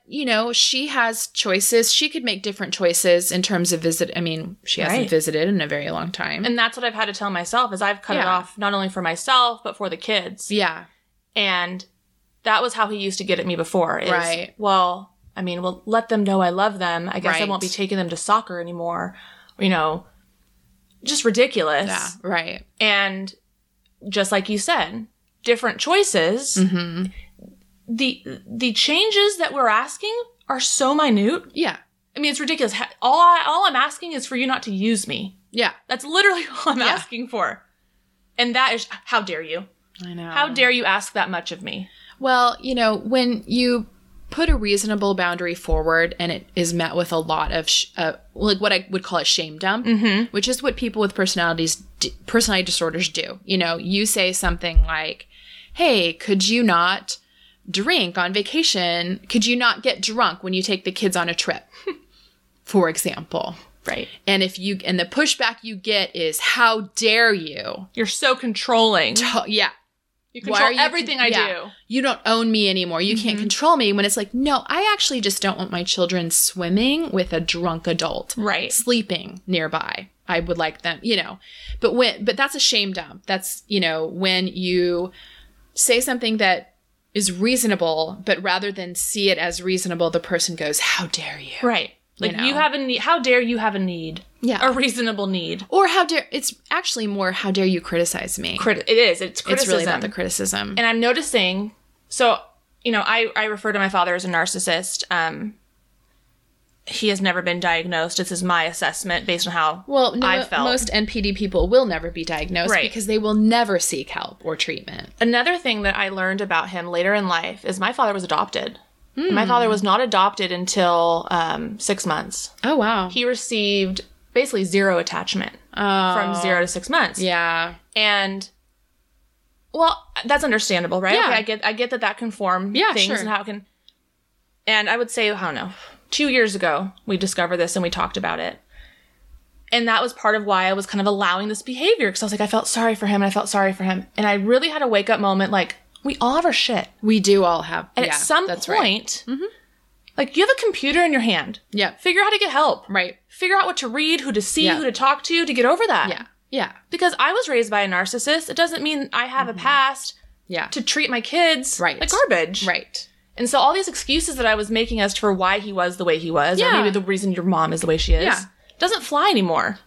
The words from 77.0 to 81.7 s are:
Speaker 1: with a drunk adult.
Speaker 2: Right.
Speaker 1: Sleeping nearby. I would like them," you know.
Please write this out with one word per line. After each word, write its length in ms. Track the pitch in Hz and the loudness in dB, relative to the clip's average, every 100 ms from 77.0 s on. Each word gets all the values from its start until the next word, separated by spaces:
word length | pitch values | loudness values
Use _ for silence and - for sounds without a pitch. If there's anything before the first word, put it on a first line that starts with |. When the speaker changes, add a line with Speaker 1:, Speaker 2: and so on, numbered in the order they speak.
| 320 | 0
Speaker 1:
with 200 | 196 180 | -2 -2
a 60 | 165 | -2
drunk 480 | 165 170 175 165 - | -2 -2 -2 -4 -2
adult. 480 | 165 160 - - - | -2 -2 -4 -8 -4
Speaker 2:
Right. 340 | 208 170 - | -2 -2 -2
Speaker 1:
Sleeping 680 | - - 240 208 175 202 185 - | -2 2 0 0 -6 -8 -12 -2
nearby. 640 | 175 156 160 - - 190 _ - | -2 0 -4 -4 -8 -10 _ -4
I 140 | 170 | -2
would 160 | 170 170 | 0 0
like 240 | 160 156 | -2 -2
them," 180 | 170 165 | -6 -4
you 140 | 226 202 | 0 0
know. 240 | 160 190 - - - | -2 -8 -18 -18 -12